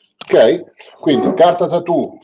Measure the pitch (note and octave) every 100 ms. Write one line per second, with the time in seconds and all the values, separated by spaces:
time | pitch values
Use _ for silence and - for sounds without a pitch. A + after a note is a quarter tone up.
0 | _ _ - - A#2 E3+ - - - -
1 | E3 C3+ C3+ C3 F3 E3+ E3 E3+ E3+ E3
2 | G2+ -